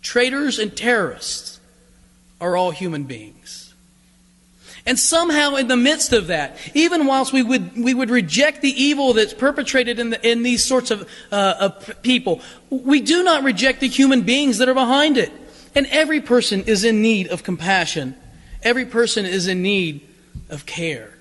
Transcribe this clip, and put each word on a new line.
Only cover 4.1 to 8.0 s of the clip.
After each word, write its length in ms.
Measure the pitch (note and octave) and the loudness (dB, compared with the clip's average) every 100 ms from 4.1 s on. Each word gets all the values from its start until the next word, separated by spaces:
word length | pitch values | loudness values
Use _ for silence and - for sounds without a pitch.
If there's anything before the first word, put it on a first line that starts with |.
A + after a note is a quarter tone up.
| _ _ _ _ _ - - - | _ _ _ _ _ -20 -10 -4
And 120 | C4 | 0
somehow 580 | - E4 E4+ D4 D4 C#4 | 2 2 2 2 2 0
in 120 | A#3+ | 0
the 100 | B3+ | 2
midst 360 | B3+ D#4 - | 2 0 2
of 140 | A#3 E3+ | 0 0
that, 300 | E3 C#3 - - | -4 -4 -10 -4
even 320 | C#4+ E4 E4+ C#4 | 0 2 2 2
whilst 260 | C4+ B3+ | 2 2
we 120 | C4+ | 0
would, 340 | A#3 C4 F3+ A3+ | 2 0 -2 -4
we 160 | A#3+ | -2
would 160 | B3+ | 0